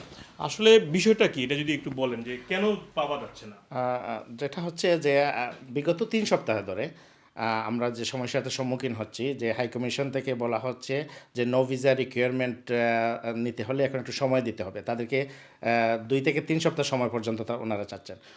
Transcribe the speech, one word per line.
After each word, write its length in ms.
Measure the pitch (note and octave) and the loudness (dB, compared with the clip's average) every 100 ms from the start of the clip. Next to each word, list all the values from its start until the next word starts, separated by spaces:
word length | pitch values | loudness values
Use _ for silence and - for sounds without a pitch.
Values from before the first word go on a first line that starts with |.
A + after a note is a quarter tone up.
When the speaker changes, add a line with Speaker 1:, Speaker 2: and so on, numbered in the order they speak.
| - - - - | -10 -18 -18 -8
Speaker 1:
আসলে 420 | D#3 - A3 A3+ | -6 4 8 8
বিষয়টা 480 | E3 E3+ G3 G#3+ A3 | 8 4 4 6 4
কি, 160 | - | 2
এটা 120 | B2+ C#3+ | 0 0
যদি 180 | D3 | 0
একটু 180 | D3 C#3+ | -2 -4
বলেন 320 | C3 C3 A#2 | -2 -2 -2
যে 140 | A#2 B2 - | -6 -10 -4
কেন 260 | F#3 G#3 G3+ - - | 0 2 0 -2 -2
পাওয়া 260 | C#3+ C#3+ | -2 -2
যাচ্ছে 240 | G#2+ - G#2+ | -8 -14 -18
না? 100 | G2+ | -18
Speaker 2:
আহ, 800 | - B2+ B2+ B2 G#2+ A2 - A#2 | -10 -4 -2 -2 -4 -8 -8 -8
যেটা 260 | C#3+ F3+ | -6 -4
হচ্ছে 380 | E3+ E3 F#3 E3+ | -6 0 2 4
যে, 240 | C#3+ C#3 | 4 4
আহ, 300 | C#3+ A#2 A#2+ - C3 | 4 0 -4 -8 -8
বিগত 340 | B2+ D3 B3+ | -2 0 0
তিন 220 | A3 A3 G#3+ | 0 0 2
সপ্তাহ 360 | - - A2 | 0 2 -2
ধরে, 280 | G2 F#2+ C#3+ - - - _ - | -2 -4 -6 -10 -20 -20 _ -6
আহ, 320 | A2+ A2 A2 | -2 -2 -2
আমরা 220 | A#2 B2 | -2 -2
যে 160 | A#2 A2+ | -2 -4
সমস্যাটার 460 | C3 B2 C#3 B2 | -4 -2 -2 -2
সম্মুখীন 420 | - B2+ B2+ C3 | -4 -2 -2 -2
হচ্ছি, 400 | A2 G#2+ - B2+ | -4 -6 -4 -4
যে 200 | B2+ A2+ | 0 0
হাই 140 | G#2+ A#2+ | 0 -2
কমিশন 440 | A#2+ B2 A2+ C#3 | -2 -4 -2 -2
থেকে 220 | C3+ C3+ | -2 -2
বলা 260 | B2 A#2+ A2+ | -2 0 0
হচ্ছে 480 | B2+ A#2+ - C#3 D#3+ - - | -2 -6 -4 -4 -4 -12 -8
যে 100 | A#2+ | -2
no 140 | B2 B2+ | 2 4
visa 380 | B2+ C3+ C3+ C3 | 2 2 4 4
requirement, 800 | B2 A#2+ B2 B2+ B2+ A2+ - | 2 0 0 2 -2 -4 -2
আহ, 600 | A#2+ A#2 A2+ A2+ A#2+ A#2 A#2 | 2 2 2 2 -2 -4 -2
নিতে 280 | A#2+ A#2 | -2 -4
হলে 200 | A2 C3+ | -2 0
এখন 160 | C3+ C3 | 0 0
একটু 120 | A#2 | -6
সময় 300 | B2+ C3+ C3 | -2 2 2
দিতে 220 | A#2 - | 0 -4
হবে। 180 | F#2+ G2+ | -6 -6
তাদেরকে, 400 | G2 A#2+ A#2 C3 | -4 -4 -2 -2
আহ, 840 | C3+ C3+ - - A2+ A#2 A2+ A2+ | -2 -8 -20 -6 0 2 4 2
দুই 180 | A2 C3+ | 2 2
থেকে 200 | C#3 D3 | 2 2
তিন 180 | D3+ D#3+ | 0 2
সপ্তাহ 240 | E3 D#3 | 2 2
সময় 260 | C#3 C3 A#2+ | 0 2 0
পর্যন্ত 320 | A#2 A2+ A2+ | 0 -2 -2
তা 140 | A2+ A#2+ | -2 -4
ওনারা 280 | A2+ G#2 | -2 -4
চাচ্ছেন। 340 | G#2 G2 - F#2+ - | -4 -10 -14 -16 -18